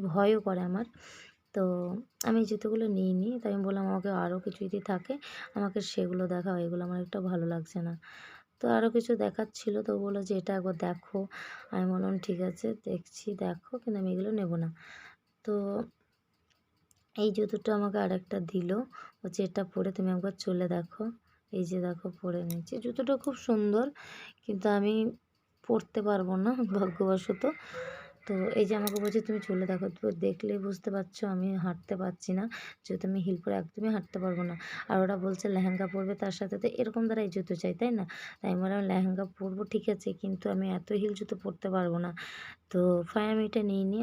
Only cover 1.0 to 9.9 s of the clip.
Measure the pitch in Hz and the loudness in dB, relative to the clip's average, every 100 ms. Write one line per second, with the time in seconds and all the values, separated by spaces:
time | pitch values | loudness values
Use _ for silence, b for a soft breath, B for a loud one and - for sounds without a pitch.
1 | B B B B _ - 185 180 175 190 | B B B B _ 0 2 2 -2 -6
2 | 254 _ 240 226 214 214 214 220 220 190 | -8 _ 2 4 2 0 0 2 4 4
3 | 185 185 202 247 220 202 196 196 190 190 | 4 4 2 0 0 0 2 2 2 2
4 | 196 185 175 185 190 - 196 202 196 185 | 2 2 2 0 -4 -4 -4 -2 0 -2
5 | 175 285 B B B - 202 202 185 - | -2 -8 B B B -2 -2 -2 -2 -2
6 | 180 180 185 180 180 180 170 175 175 180 | 0 0 0 0 0 0 0 -2 -2 -4
7 | 180 202 185 180 165 170 160 185 170 165 | -2 -2 0 0 0 -2 -4 -4 -4 -6
8 | B B B B - _ 240 226 226 233 | B B B B -20 _ 2 4 6 4
9 | 233 233 208 185 214 - - 208 214 | 2 2 2 0 -4 -4 -2 0 0